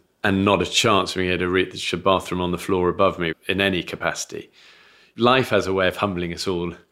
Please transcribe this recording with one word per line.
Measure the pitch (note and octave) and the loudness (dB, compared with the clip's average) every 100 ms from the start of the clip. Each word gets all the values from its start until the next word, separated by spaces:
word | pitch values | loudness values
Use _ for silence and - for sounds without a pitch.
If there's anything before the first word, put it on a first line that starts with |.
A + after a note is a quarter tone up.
| _ _ | _ _
and | G#2 F#2+ G2+ | 0 2 4
not | F#2 | 2
a | F2 | 2
chance | - A#2 G2 F2+ | 0 4 2 2
of | F#2 | -2
being | F#2 | -2
able | F2+ | 0
to | F2+ | 0
reach | F#2 D#2+ - - | 0 0 -4 -6
the | F2 | -2
bathroom | G2 F#2 - F2+ | 2 2 0 -4
on | F2 | -2
the | F2 | -4
floor | - F#2 F2+ | -2 0 0
above | E2 F#2+ F2 | 2 0 2
me | E2 - - | -4 -4 -4
in | F#2+ | 0
any | G2 F2+ | 0 0
capacity. | E2 E2 E2 - - - - _ - - - _ _ - | -4 -4 -4 -4 -10 -12 -14 _ -20 -20 -20 _ _ 0
Life | A#2+ C3 A#2 | 2 4 2
has | G#2 F#2 | 0 0
a | |
way | F#2+ F#2 | 0 0
of | - | 0
humbling | G#2 F2 F2 | -2 -2 -6
us | E2 G2 | -6 -4
all. | F2 F2 E2+ _ | -4 -4 -8 _